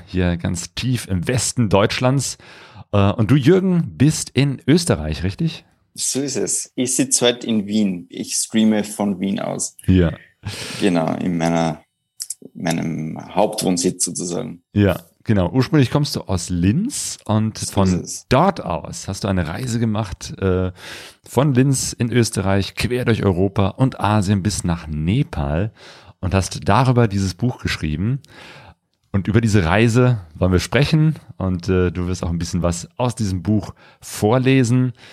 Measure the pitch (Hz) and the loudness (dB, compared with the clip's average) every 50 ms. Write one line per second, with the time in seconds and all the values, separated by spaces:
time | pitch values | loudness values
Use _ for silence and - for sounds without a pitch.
0 | - - 90 92 90 87 87 87 - 98 90 85 - - - - 113 127 123 113 | -6 -6 -2 0 0 0 0 -2 -4 -6 -6 -6 -8 -10 -10 -6 -4 -2 -2 -2
1 | - - 95 90 80 123 123 120 - - - 131 117 92 98 98 107 - - - | -2 -4 -4 -2 -2 -2 -2 -2 -2 -2 0 0 0 2 4 4 2 2 0 0
2 | 127 127 139 139 - - - - - - - - - - - - - _ 104 101 | 0 0 2 0 -2 -4 -8 -12 -16 -20 -20 -20 -20 -20 -20 -20 -8 _ 2 2
3 | 98 101 - - 107 92 139 151 113 147 190 185 190 185 180 170 143 107 78 - | 4 4 2 2 2 4 4 4 6 6 4 4 4 2 2 0 0 -2 0 2
4 | 160 156 156 - - - - 127 139 143 131 - - 139 151 180 - - 101 80 | 2 2 2 0 -4 -4 0 0 0 0 0 -2 2 2 2 4 4 0 -2 0
5 | 76 78 76 - 90 98 - - 165 156 - - - _ _ _ _ _ - - | -2 -4 -4 -2 -4 -4 -2 -2 -4 -4 -4 -6 -16 _ _ _ _ _ -12 -8
6 | - - - 131 143 135 - 101 95 - - - - - - 131 127 123 - - | -6 -4 -4 -4 -4 -4 -4 -4 -4 -2 -4 -6 -8 -6 -4 -4 -2 0 0 0
7 | 135 131 - - 123 120 123 123 - 117 113 107 95 101 107 107 104 95 90 87 | 0 0 2 2 2 2 2 0 -2 -2 -2 -2 0 0 0 2 2 0 0 -4
8 | - - - - - - - - - - 113 110 110 110 107 104 101 104 - - | -8 -12 -10 -10 -8 -6 -6 -6 -4 -2 2 2 4 4 4 2 0 -2 -4 -2
9 | 101 101 92 90 98 98 98 - - - - 95 - - - _ - 95 92 92 | -2 -2 -2 -2 -2 -4 -2 -4 -4 -6 -6 -6 -8 -10 -12 _ 0 2 4 4
10 | 85 78 - - - _ _ _ - 101 - - - - - - 98 98 87 82 | 4 2 0 -6 -12 _ _ _ -14 -12 -12 -10 -12 -10 -4 -2 0 0 2 2
11 | 80 82 82 82 - 92 85 82 82 82 85 82 82 80 80 - _ _ _ _ | 0 -2 -2 -4 -4 -4 -2 -2 0 0 0 0 0 -2 -4 -6 _ _ _ _
12 | _ _ _ - - - - - - - - 82 85 82 82 85 85 82 78 76 | _ _ _ -14 -14 -14 -14 -16 -18 -18 -12 -8 -4 -4 -4 -2 -4 -4 -4 -6
13 | 78 80 80 78 - - - 92 107 - - - 95 95 90 87 - 92 - - | -6 -8 -10 -12 -12 -4 0 0 0 0 0 -2 0 0 0 0 0 -2 -2 -2
14 | - 90 87 87 90 87 87 95 95 92 87 - _ _ - 101 101 92 87 - | -6 -6 -6 -6 -6 -6 -6 -6 -8 -8 -12 -16 _ _ 2 2 4 2 2 -2
15 | - _ _ _ _ - 107 95 87 85 - 131 123 - 160 147 127 - - 147 | -6 _ _ _ _ 0 2 2 2 2 2 0 0 2 4 2 4 4 2 0
16 | 147 - - 107 - - 95 85 - - 90 87 87 98 117 180 220 294 - - | -2 -2 -4 -6 -6 -4 -4 -4 -4 -2 -2 2 2 2 2 2 0 -4 -6 -8
17 | - - - - - - 107 107 110 110 - - - - - 104 95 92 90 85 | -8 -10 -10 -8 -4 -2 0 0 0 -2 -4 -6 -8 -4 0 2 2 2 2 0
18 | - - - - - - 123 139 180 196 - - - 87 82 73 - - 82 - | -4 -8 -12 -8 -2 2 2 4 4 2 0 -2 -4 -6 -6 -6 -6 -10 -12 -12
19 | - 98 95 - - 101 95 90 85 - - - 131 123 113 117 117 110 104 107 | -10 -10 -8 -4 -2 -2 0 0 -2 -2 -4 -6 -6 -4 -2 0 0 0 0 -2
20 | 107 90 - - - - - - 98 95 90 92 90 92 92 - - - - - | -4 -6 -8 -12 -14 -12 -6 -2 0 0 2 2 0 -2 -4 -8 -16 -18 -16 -18
21 | - - - _ - - - 117 143 151 127 123 135 143 131 - - - - - | -18 -20 -20 _ -14 -4 -2 0 2 2 4 4 4 4 2 0 -2 -6 -4 -4
22 | 120 117 113 123 113 - - 101 95 98 98 98 95 - - - - 110 123 123 | -2 0 2 2 2 2 0 -2 0 0 0 0 0 -2 -4 -6 -4 -2 -2 -2
23 | 117 120 107 - 95 98 85 87 98 98 - 101 98 95 - - 131 131 - - | 0 0 0 2 2 2 2 2 0 0 0 0 0 0 0 0 0 0 0 0
24 | 98 101 107 107 90 98 107 95 85 104 - - - 87 85 82 - 80 76 76 | 0 2 2 2 2 2 2 0 0 -2 -2 -2 -2 -2 -4 -4 -6 -6 -6 -4
25 | 78 87 110 139 147 - - 76 71 71 73 85 104 110 - - - - - - | -2 0 0 0 0 -2 -4 -4 -4 -2 -2 -2 -2 -4 -6 -12 -20 -20 -20 -20
26 | - - - _ 92 87 92 95 95 - - - - 98 98 123 131 131 120 120 | -20 -20 -12 _ -4 0 0 0 0 -2 -6 -4 0 2 2 4 4 4 4 4
27 | 117 101 101 98 98 95 90 - 117 127 - - - - - - 78 76 76 78 | 4 2 2 0 0 -2 -2 -2 -2 -2 -2 -2 -4 -6 -4 -4 -4 -4 -2 -2
28 | 98 117 139 135 - - - - - - - - - - - _ _ _ _ _ | -2 -2 -2 -4 -8 -12 -20 -20 -20 -20 -20 -20 -20 -20 -20 _ _ _ _ _
29 | _ _ - 98 85 110 95 117 117 110 98 104 80 78 95 107 117 117 110 127 | _ _ -4 -4 0 2 2 2 4 4 4 4 4 4 4 4 4 4 4 4
30 | 123 123 120 101 87 - - - 95 92 92 87 - - - 123 147 - 160 156 | 4 4 2 0 -4 -10 -4 0 2 2 2 2 2 2 2 2 2 2 2 4
31 | 156 160 151 - - - - - 92 92 92 85 87 95 92 92 90 87 82 90 | 4 2 0 -2 -8 -16 -8 -6 -4 -2 -2 -2 0 0 2 2 2 0 0 -2
32 | 87 90 92 - - 87 85 82 85 - - 85 82 87 85 - - - _ - | -4 -4 -4 -4 -4 -4 -2 -4 -4 -4 -2 0 0 0 -2 -2 -8 -10 _ -4
33 | 123 120 - - 107 95 95 90 85 101 110 104 - - - _ - - _ _ | -4 -4 -2 -2 -2 -2 -2 -2 0 0 0 0 0 -4 -12 _ -20 -20 _ _
34 | - - - - 104 104 123 131 131 135 135 135 123 110 127 127 127 123 - _ | -18 -14 -6 -2 0 2 2 2 4 4 4 4 4 4 2 2 2 0 -4 _
35 | - - | -16 -20